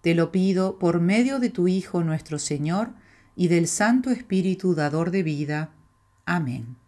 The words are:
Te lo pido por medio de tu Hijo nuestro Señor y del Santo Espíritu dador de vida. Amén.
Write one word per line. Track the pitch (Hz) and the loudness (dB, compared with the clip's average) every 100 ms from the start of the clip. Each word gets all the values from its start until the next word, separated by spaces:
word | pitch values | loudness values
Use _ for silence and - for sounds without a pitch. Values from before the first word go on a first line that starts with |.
Te | 170 | 2
lo | 170 165 | 2 2
pido | 190 190 185 190 185 | 2 2 2 0 0
por | 175 175 | 0 2
medio | 175 214 247 277 | 2 4 2 2
de | 247 | -2
tu | 185 180 | 2 2
Hijo | 190 180 180 | 2 -2 -2
nuestro | 165 156 - 151 | -2 -4 -6 -8
Señor | - 147 151 185 226 - _ _ _ | -4 -4 -2 -2 -4 -8 _ _ _
y | - 175 | -2 2
del | 170 170 | 2 2
Santo | - 214 254 254 | 0 2 2 2
Espíritu | 247 - 190 185 185 185 | -4 -2 -2 0 0 0
dador | 160 147 156 170 | 0 0 0 0
de | 190 | -2
vida. | 165 147 147 151 156 - _ _ _ _ | -2 -4 -4 -4 -6 -12 _ _ _ _
Amén. | - 175 139 123 113 127 | -4 -2 -2 -6 -10 -16